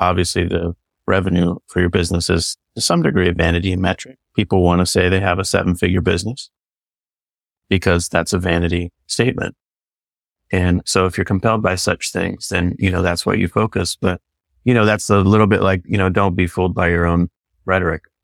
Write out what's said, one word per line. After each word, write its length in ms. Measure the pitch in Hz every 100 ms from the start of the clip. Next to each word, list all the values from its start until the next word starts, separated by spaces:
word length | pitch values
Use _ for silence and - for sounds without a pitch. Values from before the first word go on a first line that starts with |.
obviously, 420 | 90 90 87 - 87
the 260 | 87 85 85 _ _ -
revenue 500 | 95 95 90 87 87 _
for 120 | -
your 100 | 87
business 380 | 92 87 87 -
is 260 | 87 - - _
to 60 | -
some 220 | - 170
degree 260 | 160 120 90
a 40 |
vanity 440 | - 85 87 95 92
metric. 420 | 92 - - 135 _
People 300 | - 104 95
wanna 220 | 87 87 90
say 220 | 101 90
they 120 | 95
have 180 | 98 90
a 60 |
seven-figure 560 | 92 95 92 87 90 92
business 500 | 90 87 101 127 - _ _ _ _ _ _ _ _ _ _ _ -
because 400 | 95 95 87 85
that's 240 | 87 82
a 60 | 92
vanity 540 | 90 85 85 87 87 _ -
statement. 480 | - 117 135 - - _ _ _ _ _ _ _ _ -
And 300 | 92 90 90
so 220 | - 95 92
if 100 | 90
you're 80 |
compelled 380 | 92 98 113 110
by 120 | 92
such 380 | 92 - 87 -
things, 360 | - 90 95 -
then, 260 | 95 87 -
you 120 | 98
know, 120 | 90
that's 220 | 90 85
what 140 | - 98
you 100 | 92
focus. 480 | - 110 - 92 -
But, 200 | 101 90 _ _ _ _
you 100 | -
know, 100 | 123
that's 260 | 107 107 -
a 80 | 101
little 280 | 92 107 107
bit 160 | 101
like, 200 | 95 95
you 140 | - 104
know, 100 | 95
don't 260 | 92 98 90
be 100 | 90
fooled 280 | - 92
by 140 | - 87
your 180 | 85 85
own 220 | 85 87 _ _ _
rhetoric, 380 | - 92 87 80 _ _